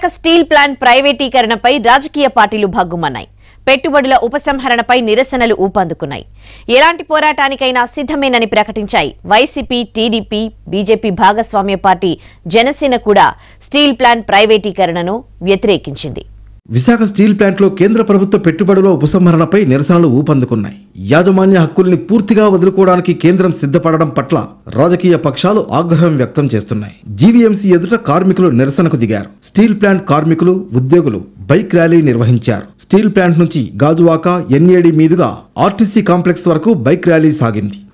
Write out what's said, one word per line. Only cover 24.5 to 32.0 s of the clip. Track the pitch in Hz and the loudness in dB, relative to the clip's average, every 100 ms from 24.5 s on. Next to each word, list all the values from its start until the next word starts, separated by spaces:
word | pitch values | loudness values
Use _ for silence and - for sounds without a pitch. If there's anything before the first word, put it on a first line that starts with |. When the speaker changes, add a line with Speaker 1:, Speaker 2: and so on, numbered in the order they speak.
| - - - | -16 -10 -2
Speaker 2:
రాజకీయ | 165 175 180 165 | 0 2 2 0
పక్షాలు | 147 127 180 214 - | 0 -2 -2 0 -2
ఆగ్రహం | 127 170 160 170 147 | -4 0 2 2 0
వ్యక్తం | 120 - 139 113 | -2 -2 -2 -2
చేస్తున్నాయి. | - 110 101 - - | -4 -8 -8 -16 -14
జీవీఎంసీ | 101 190 233 220 202 202 | 2 4 4 4 2 2
ఎదుట | 175 170 | 0 0
కార్మికులు | 226 180 156 190 185 180 | -4 0 0 0 2 2
నిరసనకు | 120 135 139 165 131 | 2 0 0 0 0
దిగారు. | 110 107 101 - - | -2 -4 -6 -16 -6
స్టీల్ | - 220 208 | 0 2 2
ప్లాంట్ | 202 190 - | 0 0 0
కార్మికులు, | 143 156 160 175 185 - | 0 0 0 0 0 -2
ఉద్యోగులు | 123 131 175 147 101 - - | -4 2 2 2 -4 -10 -16
బైక్ | - 160 220 175 | -2 -2 0 0
ర్యాలీ | 165 170 | 2 2